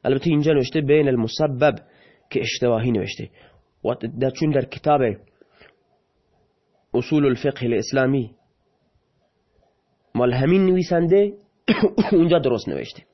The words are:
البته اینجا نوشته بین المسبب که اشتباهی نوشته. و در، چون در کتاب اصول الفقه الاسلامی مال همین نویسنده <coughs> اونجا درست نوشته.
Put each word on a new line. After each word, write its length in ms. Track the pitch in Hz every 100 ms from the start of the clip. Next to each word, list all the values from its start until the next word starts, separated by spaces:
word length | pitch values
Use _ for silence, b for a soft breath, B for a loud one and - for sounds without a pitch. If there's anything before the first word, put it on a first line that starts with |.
البته 260 | - 135 175
اینجا 240 | 151 151
نوشته 280 | 147 123 160
بین 260 | 143 151 143
المسبب 680 | 127 110 - 151 127 147 107 b b b b _
که 120 | -
اشتباهی 500 | - - 123 113 123
نوشته. 380 | 110 98 - 127 b b b _ _
و 100 | - 123 113 113
در، 100 | 131
چون 200 | 131 156
در 160 | 143
کتاب 360 | 123 - 151 147 120 98 _ b b b b _ _ _ _ _ _ _ _ _ _ _ _
اصول 320 | 123 - 156
الفقه 400 | 143 120 143 -
الاسلامی 680 | 120 113 - 135 131 139 110 _ _ _ _ _ _ _ _ _ _ _ _ _ _ _ _ _ _ 117
مال 160 | 123
همین 320 | 123 170 190
نویسنده 680 | 190 185 175 175 170 196 202 202 _ _ -
<coughs> 440 | - 208 - -
اونجا 280 | 185 170 170
درست 300 | 135 113 -
نوشته. 340 | 69 - - _